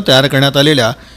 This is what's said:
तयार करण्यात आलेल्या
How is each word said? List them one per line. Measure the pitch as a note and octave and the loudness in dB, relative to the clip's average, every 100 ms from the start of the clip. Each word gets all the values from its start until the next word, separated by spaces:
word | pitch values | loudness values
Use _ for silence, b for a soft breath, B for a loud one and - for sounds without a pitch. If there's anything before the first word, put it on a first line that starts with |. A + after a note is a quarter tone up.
| G3 | 2
तयार | C3 C#3 | 0 0
करण्यात | C#3 C#3 C#3 | 0 0 0
आलेल्या | C#3+ D3 A2+ C3+ b | 0 0 -2 -6 b